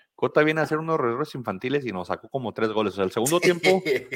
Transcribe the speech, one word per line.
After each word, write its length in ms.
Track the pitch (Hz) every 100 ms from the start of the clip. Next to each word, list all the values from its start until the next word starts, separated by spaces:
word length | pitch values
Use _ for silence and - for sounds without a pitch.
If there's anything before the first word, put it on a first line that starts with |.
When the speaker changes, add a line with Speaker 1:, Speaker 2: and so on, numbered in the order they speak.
| _
Speaker 1:
Cota 280 | - 151 156
viene 180 | 156 160
a 40 |
hacer 140 | 147 156
unos 160 | 160 160
errores 360 | 120 120 151
infantiles 500 | 139 113 95 127 139
y 80 | 120
nos 160 | 92 87
sacó 200 | 90 110
como 220 | 135 110
tres 160 | 101 110
goles. 240 | 107 104
O 20 | 92
sea, 80 |
el 60 | 92
segundo 260 | 107 131 175
Speaker 2:
<laughs> 40 |
Sí. 100 | 180
Speaker 1:
tiempo 300 | 170 185 185 160 160 -